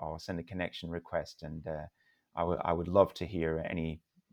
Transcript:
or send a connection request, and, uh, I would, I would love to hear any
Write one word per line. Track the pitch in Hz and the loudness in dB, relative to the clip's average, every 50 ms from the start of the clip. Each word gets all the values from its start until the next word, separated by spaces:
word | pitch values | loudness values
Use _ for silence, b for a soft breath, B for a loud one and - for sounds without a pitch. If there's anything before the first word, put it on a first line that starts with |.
or | - 78 80 82 | -6 -6 -6 -8
send | - - 92 85 | -8 -6 -6 -6
a | |
connection | 82 - 90 90 87 87 - - 87 82 | -6 -6 -4 -4 -4 -4 -4 -6 -8 -6
request, | 85 85 - - - 82 71 - - - | -6 -6 -6 -2 -2 -2 -2 -4 -10 -12
and, | 80 76 78 80 76 | -10 -10 -8 -8 -6
uh, | 80 78 76 76 85 _ _ _ _ _ _ _ _ - | -6 -6 -6 -6 -10 _ _ _ _ _ _ _ _ -2
I | 82 | 0
would, | 85 87 85 - - | 2 2 2 2 2
I | 87 | 2
would | 85 85 85 87 | 2 2 2 6
love | 90 98 95 - - | 8 8 8 8 6
to | - 87 | -6 -6
hear | 82 92 82 82 80 80 80 80 80 | -4 -2 0 0 2 0 0 -2 -2
any | - 85 80 80 80 80 _ _ _ _ _ _ | -2 -2 -2 -2 -4 -8 _ _ _ _ _ _